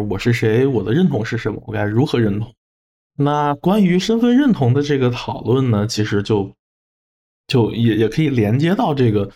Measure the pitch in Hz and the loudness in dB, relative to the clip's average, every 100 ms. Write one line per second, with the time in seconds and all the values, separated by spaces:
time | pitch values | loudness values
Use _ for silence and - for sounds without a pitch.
0 | 104 98 120 117 113 113 139 120 95 143 | -2 -2 -2 0 0 2 2 0 0 0
1 | 185 139 - 113 110 107 - 107 104 110 | 2 0 -4 -6 -6 -8 -8 -6 -2 0
2 | 113 127 107 101 113 - _ _ _ _ | 0 0 0 -2 -8 -14 _ _ _ _
3 | _ - 143 147 147 143 180 214 185 180 | _ -4 -2 0 -2 -2 0 2 2 2
4 | 185 226 240 247 285 196 120 135 147 139 | 0 2 2 4 2 2 2 2 0 0
5 | 123 123 - - 107 131 131 104 104 - | 0 -2 -8 -6 -2 0 2 0 0 -2
6 | 104 101 101 107 95 - _ _ _ _ | -2 -2 0 -2 -2 -10 _ _ _ _
7 | _ _ _ _ - 123 107 104 117 104 | _ _ _ _ -2 0 0 0 0 2
8 | 110 - 156 127 104 123 165 202 208 135 | 0 0 0 0 2 2 0 0 0 2
9 | 123 104 101 | 2 2 -2